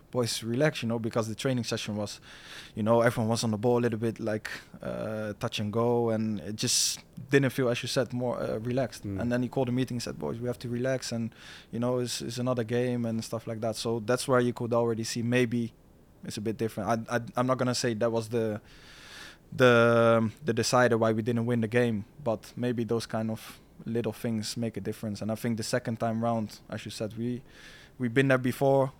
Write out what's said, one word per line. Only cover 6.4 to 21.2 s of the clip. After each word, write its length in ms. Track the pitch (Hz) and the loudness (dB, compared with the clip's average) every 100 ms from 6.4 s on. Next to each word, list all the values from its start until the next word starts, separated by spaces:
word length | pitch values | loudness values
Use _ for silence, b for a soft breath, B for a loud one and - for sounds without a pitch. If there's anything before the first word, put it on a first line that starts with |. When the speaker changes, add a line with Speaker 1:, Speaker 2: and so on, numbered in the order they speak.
Speaker 1:
it 140 | 82 | -6
just 460 | 113 123 - - - - - 120 | -4 0 2 0 -2 -10 -18 2
didn't 200 | 139 135 | 4 4
feel, 180 | - 123 | 2 0
as 140 | 120 | 0
you 60 | 123 | -2
said, 240 | 135 123 | -2 -2
more, 280 | 123 123 - | -2 -2 -2
uh, 180 | 127 123 | -2 -4
relaxed. 440 | 117 127 120 - | -2 -2 -2 -6
Speaker 2:
Mm. 160 | 104 98 | -8 -4
Speaker 1:
And 120 | 120 | -2
then 100 | 123 | 0
he 60 | 123 | 0
called 200 | - 127 | 0 0
a 40 | |
meeting 240 | 123 127 123 | 0 -2 -4
and 60 | |
said, 140 | - - | -6 -6
"Boys, 220 | 104 117 | -6 -4
we 80 | 120 | -6
have 120 | 120 | -6
to 80 | 120 | -6
relax, 420 | 120 127 131 - | -4 -2 -2 -4
and, 240 | 117 113 - B B B | -4 -4 -8 B B B
you 80 | 117 | -4
know, 180 | 120 127 | 0 0
it's, 240 | 123 - | -2 -4
it's 160 | 135 117 | -6 -4
another 240 | 123 123 | -2 -2
game," 420 | 113 120 127 120 | 0 0 0 0
and 200 | 117 113 | -2 -4
stuff 240 | 110 113 - | -4 -6 -6
like 120 | 113 | -4
that. 140 | 113 | -4
So 260 | 107 117 117 107 | -2 -2 -2 0
that's 220 | 127 - | 0 2
where 100 | 127 | 2
you 120 | 123 | 2
could 200 | 117 120 | 0 0
already 300 | 117 117 110 | 2 2 0
see 200 | 113 120 | -4 -2
maybe 500 | 117 123 123 120 113 - - - - - | 2 4 4 2 -2 -6 -20 -20 -20 -18
it's 120 | 95 113 | -12 -6
a 40 | |
bit 160 | 107 101 | -4 -2
different. 500 | 110 - 98 113 113 | -2 -2 0 0 0
I, 60 | 120 | -4
I, 40 | 120 - | -2 -2
I'm 120 | 127 | 0
not 100 | 127 | 2
gonna 160 | 127 | 0
say 200 | 120 123 | 0 0
that 180 | 107 117 | 0 0
was 160 | 113 110 | 0 -2
the, 320 | 117 110 104 - B B B B B B B - | 0 0 -2 -8 B B B B B B B -8
the, 800 | - 127 117 117 117 117 113 113 - | 6 8 10 8 8 8 6 4 -2
the 80 | 135 | -2
decider 460 | 117 110 127 123 113 | 0 2 4 6 6
why 140 | 113 | 4
we 100 | 113 | 2